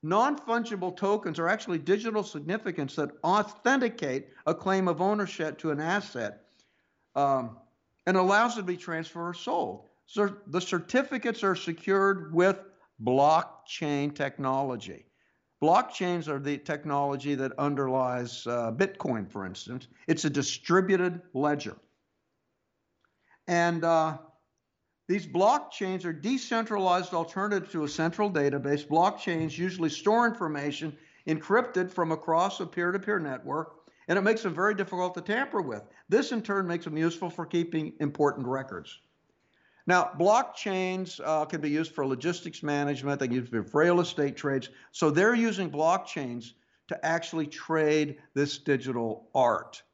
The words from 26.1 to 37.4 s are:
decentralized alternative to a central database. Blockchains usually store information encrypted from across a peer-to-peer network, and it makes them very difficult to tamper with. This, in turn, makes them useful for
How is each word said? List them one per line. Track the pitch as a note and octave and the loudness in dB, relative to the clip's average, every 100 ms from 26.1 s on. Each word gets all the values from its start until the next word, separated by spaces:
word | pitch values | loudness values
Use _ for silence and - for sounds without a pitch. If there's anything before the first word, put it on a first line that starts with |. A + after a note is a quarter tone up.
decentralized | D#3+ E3 C4 - A3+ A3 G#3 F#3+ F3+ F3+ | -6 -2 -2 0 -2 -2 0 2 2 0
alternative | F3+ E3 F#3+ G3+ G3+ D#3+ | -4 -4 -2 -2 -2 -2
to | E3+ | -4
a | D3 | -4
central | D3 D#3+ E3 G#3 | 0 -2 0 0
database. | F3 C#3+ C#3 C3+ D3 D3 | 2 2 0 0 -2 2
Blockchains | D#3 F#3 - - E3+ D#3+ C#3+ | 4 4 2 -4 -2 -2 -4
usually | F3+ F3+ D#3+ | -6 -2 -2
store | - G#3 A3+ A#3 | 0 2 4 4
information | A#3 E3+ D3 C#3+ D3 D#3+ D3 _ _ - | 0 -4 -4 -4 -4 -8 -10 _ _ -4
encrypted | D#3 - G#3+ B3 F#3 F#3 | -4 2 2 2 -2 -2
from | - E3 | 0 0
across | D#3+ E3+ E3 F#3+ F#3+ | 0 0 2 2 -2
a | E3 | -8
peer-to-peer | - F3 F#3+ F#3+ G#3 | -2 -2 -2 -2 -2
network, | D#3 C3 - D3 D#3+ - _ _ - | -2 -6 -6 -6 -6 -12 _ _ 0
and | F3+ | 2
it | |
makes | G3 A3 | 4 2
them | G3 | 0
very | D#3 G3 | 0 0
difficult | G3+ G3 F3+ F3+ | 0 -2 -2 -4
to | F3+ | -6
tamper | E3 A3 C#4 G#3 | -4 -2 -2 -4
with. | D#3 G#2 - - _ | -4 -8 -12 -20 _
This, | G3+ C#4+ | 2 4
in | A#3+ | -2
turn, | G#3 G3 F#3 | -2 -2 0
makes | E3+ | -4
them | E3+ D#3 | -4 0
useful | E3 E3 F3+ | 0 0 -8
for | E3 | -6